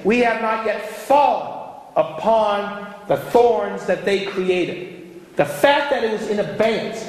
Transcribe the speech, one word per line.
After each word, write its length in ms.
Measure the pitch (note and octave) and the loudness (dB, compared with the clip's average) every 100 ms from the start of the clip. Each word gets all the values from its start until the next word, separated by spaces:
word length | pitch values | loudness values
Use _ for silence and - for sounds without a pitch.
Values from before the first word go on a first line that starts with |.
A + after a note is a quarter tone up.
we 160 | F#3 A#3+ | 2 4
have 200 | A#3 A3 | 2 2
not 240 | A3 A3+ | -2 -2
yet 240 | A3+ G#3+ - | -2 -4 -8
fallen 840 | - - C#4+ C4+ - - - - - - - | -6 2 4 4 2 -4 -10 -14 -16 -4 -2
upon 880 | - - G#3 A3+ G#3 G3+ G3+ - - - - | -2 -2 0 2 2 0 -4 -8 -12 -10 -4
the 80 | D3 | -2
thorns 680 | - A#3+ A#3 G#3+ G3+ G3 - | 4 6 6 4 -2 -4 -4
that 180 | F3+ | -2
they 200 | F#3+ G3 | 0 -2
created. 720 | G3 F#3+ F#3 F3+ E3 - - - - - - - | -2 -2 0 0 -2 -6 -12 -14 -18 -20 -6 -2
The 80 | |
fact 460 | - - C#4+ D4 C#4+ | -2 4 4 4 2
that 120 | B3 | -2
it 80 | A3+ | -2
was 180 | G#3+ A3 | -2 -2
in 120 | G#3 | -2
abeyance, 640 | E3+ - A3 G#3 - - | -2 0 0 0 -4 -8